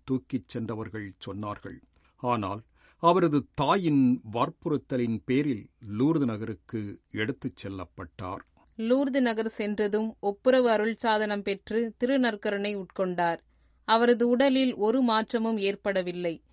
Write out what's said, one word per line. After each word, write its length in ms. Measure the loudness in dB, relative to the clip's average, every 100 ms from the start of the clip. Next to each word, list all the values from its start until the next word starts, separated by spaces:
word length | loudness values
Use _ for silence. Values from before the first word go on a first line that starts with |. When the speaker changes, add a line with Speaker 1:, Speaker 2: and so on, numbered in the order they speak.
Speaker 1:
தூக்கிச் 440 | -4 -4 -4 -8 -6
சென்றவர்கள் 640 | -8 -6 -8 -8 -10 -12 -12
சொன்னார்கள். 580 | -12 -10 -8 -10 -14 -18 _ _ _ -8
ஆனால் 460 | -2 -2 -2 -6 -12 _ _ 0
அவரது 500 | 4 4 4 2 -2
தாயின் 640 | -2 0 2 4 4 4 4 -2
வற்புறுத்தலின் 840 | -2 -2 -4 -4 -4 -2 -2 -2 -2
பேரில் 440 | 0 0 0 -4 -8 _ -10 0
லூர்து 260 | 2 2
நகருக்கு 760 | 0 -2 -8 -10 -8 -8 -8 -12 _
எடுத்துச் 560 | -6 -4 -4 -8 -10 -12
செல்லப்பட்டார். 760 | -10 -12 -12 -16 -12 -10 -10 -14 _ _ -6
Speaker 2:
லூர்து 440 | 0 2 2 0
நகர் 280 | 0 0 -4
சென்றதும் 680 | -4 -4 -2 -2 -2 -4 -4
ஒப்புரவு 500 | -6 0 2 4 4
அருள் 240 | 2 0
சாதனம் 480 | -2 0 0 0 -2
பெற்று 520 | -2 -4 -2 -2 -2 -2
திருநற்கருணை 720 | 0 2 2 0 -4 -2 -2 -4
உட்கொண்டார். 600 | -8 -2 -2 0 0 -2 _ _ _ _
அவரது 440 | 2 4 6 4 4
உடலில் 460 | 4 4 4 2
ஒரு 280 | 0 0 2
மாற்றமும் 560 | 2 2 0 -2 -2 0
ஏற்படவில்லை. 840 | -2 -2 -2 -2 -2 -4 -4 -6 _